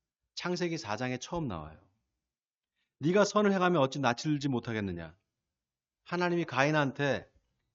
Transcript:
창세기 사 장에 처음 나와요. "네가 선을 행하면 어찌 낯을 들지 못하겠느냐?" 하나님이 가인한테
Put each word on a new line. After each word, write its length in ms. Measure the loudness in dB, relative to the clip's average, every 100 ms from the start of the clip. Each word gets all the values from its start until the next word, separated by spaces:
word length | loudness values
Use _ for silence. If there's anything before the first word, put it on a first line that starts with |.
| _ _ _ -10
창세기 420 | -6 -2 -2 -4
사 200 | -6 -4
장에 200 | -4 -4
처음 300 | -6 -6 -4
나와요. 320 | -6 -10 -16 _ _ _ _ _ _ _ _ _ _ _ -4
"네가 260 | 2 4 4
선을 260 | 4 2
행하면 280 | 4 4 4
어찌 180 | 2 2
낯을 160 | 0 0
들지 300 | 0 -2 0
못하겠느냐?" 680 | -2 -2 -4 -4 -4 -10 -16 _ _ _ _ _ _ _ _ -8
하나님이 400 | -2 0 0 -2
가인한테 840 | 2 2 4 2 0 -2 -2 -6 _ _ _ _